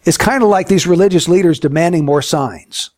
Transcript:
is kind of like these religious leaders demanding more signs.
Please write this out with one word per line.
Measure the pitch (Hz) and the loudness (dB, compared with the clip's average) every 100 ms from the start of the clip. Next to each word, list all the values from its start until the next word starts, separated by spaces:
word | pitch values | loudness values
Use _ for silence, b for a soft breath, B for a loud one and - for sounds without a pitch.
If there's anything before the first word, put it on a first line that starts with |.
is | - - | -4 0
kind | - 262 | 0 2
of | 214 | 2
like | 196 190 | 2 0
these | 190 175 | 0 2
religious | 175 196 180 165 | 2 2 2 2
leaders | 180 175 151 | 2 2 0
demanding | 147 151 170 170 | -2 -2 0 0
more | 147 147 | 0 -2
signs. | 143 156 127 98 - - - | -2 -4 -4 -10 -14 -14 -14